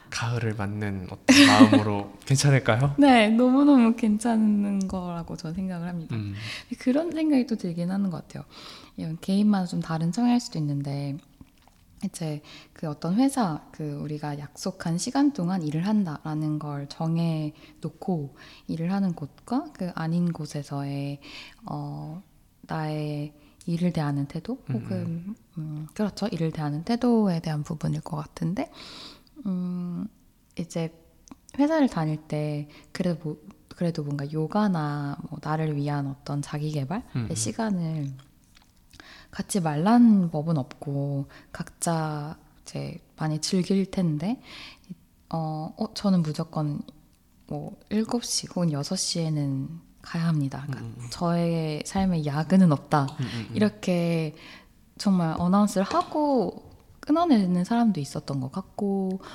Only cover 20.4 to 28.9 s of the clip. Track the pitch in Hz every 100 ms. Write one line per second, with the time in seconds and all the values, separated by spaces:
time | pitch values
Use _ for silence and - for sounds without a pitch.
20.4 | 151 151 143 143 139 139 143 143 - -
21.4 | - - - 147 147 147 151 165 - _
22.4 | _ _ - - 151 151 151 147 147 -
23.4 | - - - 170 175 165 147 143 139 160
24.4 | 190 269 - 135 - 185 170 165 185 220
25.4 | _ - 156 151 156 - 208 - 202 165
26.4 | 160 160 147 147 170 240 247 233 202 165
27.4 | 165 151 147 160 160 151 - 151 151 -
28.4 | 165 196 311 - -